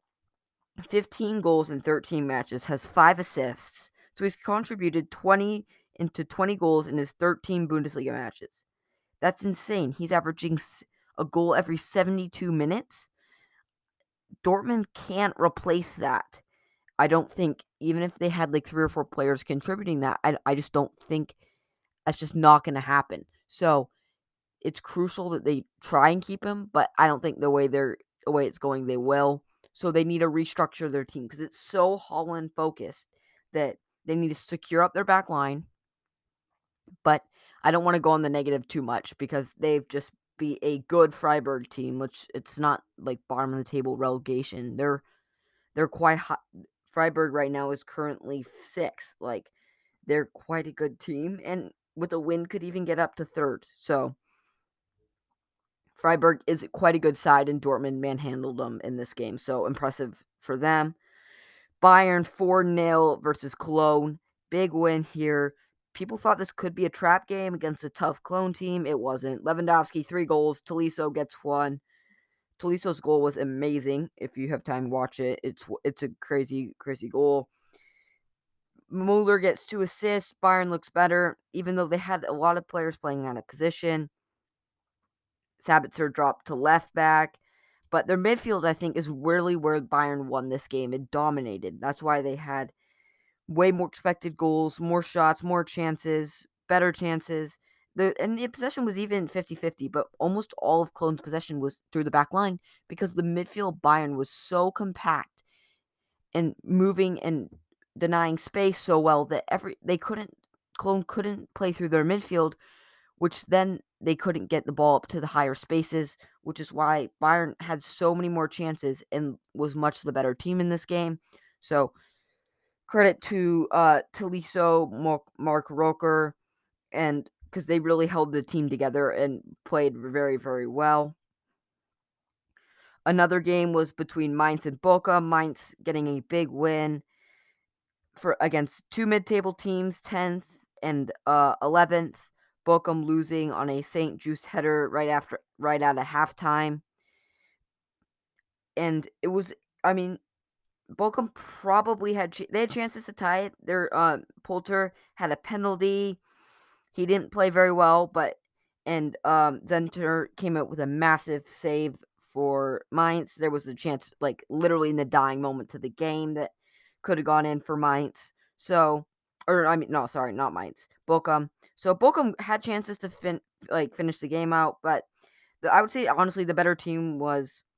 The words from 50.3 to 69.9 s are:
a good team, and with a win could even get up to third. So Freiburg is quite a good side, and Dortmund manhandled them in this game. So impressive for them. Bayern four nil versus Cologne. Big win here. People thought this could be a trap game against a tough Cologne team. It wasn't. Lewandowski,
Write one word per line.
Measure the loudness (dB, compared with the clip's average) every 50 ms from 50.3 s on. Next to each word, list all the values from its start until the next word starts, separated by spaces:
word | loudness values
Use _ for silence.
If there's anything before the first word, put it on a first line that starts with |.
| _ -20 _ -6 -6 -6 -6
a | -8
good | -6 -4 -4 -4 -4 _
team, | -10 -8 -6 -6 -6 -6 -8 -10 -8
and | -8 -8 -8 -8 -10 _ _ _ _ -8
with | -8 -6 -4 -4
a | -4
win | -2 -2 -2 -2 -4
could | -6 -8 -8
even | -8 -6 -6 -6 -4
get | -2 0 0
up | 0 -2 -4
to | -10 -12
third. | -8 -4 -2 -2 -2 -2 -4 _ _ _
So | _ -4 -2 0 0 0 -4 -8 _ _ _ _ _ _ _ _ _ _ _ _ _ _ _ _ _ _ _ _ _ _ _ _ _ _ _ _ _ _ _ _ _ _ _ _
Freiburg | -2 2 2 2 6 4 4 4 4 0
is | -2 -2 -2 -4 -10
quite | -6 2 4 4 4
a | 4
good | 2 2 0
side, | 2 4 6 6 6 6 2
and | -2 -2
Dortmund | 0 0 0 0 -2 -4 -4 -4
manhandled | -4 -4 -4 -4 -6 -6 -6 -6 -8 -8 -6 -8
them | -8 -8 -8 -10 -8
in | -8 -8
this | -8 -8 -10 -10
game. | -10 -10 -8 -10 -10
So | -6 -4 -4 -2 -2
impressive | -4 -4 -2 -4 -4 -4 -4 -8 -8 -10 -18 _ _ _ _
for | -8 -6 -4
them. | 0 2 2 4 2 2 0 -6 _ _ _ _ _ _ _ _ -20 _ _ _ _ _ _ _ 6
Bayern | 10 10 10 10 10 8 4 2 0
four | -2 -2 0 2 4 4 4
nil | 4 4 2 2 2 4 4 6 4 4 2 0
versus | -2 -2 -2 -2 -6 -12 -12
Cologne. | -10 -8 0 2 4 4 6 4 4 2 0 -8 -10 _ _ _ _ _ -4
Big | -2 0 0 0
win | 0 2 2 2 2 2 -2
here. | -6 -6 -4 -2 0 2 0 0 -2 -4 _ _ _ _ _ _ _ _
People | -12 -10 -10 -10 -2
thought | 0 0 2 0
this | -2 -8
could | -6 -6 -6 -6 -2
be | -2 -2
a | -2
trap | -2 0 4 4 4 4 2
game | -4 -6 -4 -4 -6 -6
against | -4 -6 -6 -6 -6 -10
a | -14
tough | _ -4 -4 -4 -4 -4
Cologne | _ -6 -4 -2 -2 -4
team. | -4 -6 -6 -6 -4 -4 -2
It | -2 -2 -2
wasn't. | -2 -4 -4 -4 -6 -8 -8 -6 -2
Lewandowski, | -2 -2 0 2 4 4 4 4 2